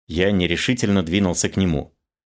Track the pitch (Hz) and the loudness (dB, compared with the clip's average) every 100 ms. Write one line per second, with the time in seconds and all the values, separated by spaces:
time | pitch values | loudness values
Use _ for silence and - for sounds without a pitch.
0 | - 78 95 98 87 85 - 123 113 98 | -8 0 2 2 0 0 -2 -2 0 0
1 | 80 95 95 85 98 - 95 71 69 _ | 0 0 0 0 -2 0 0 -2 -6 _
2 | _ _ _ | _ _ _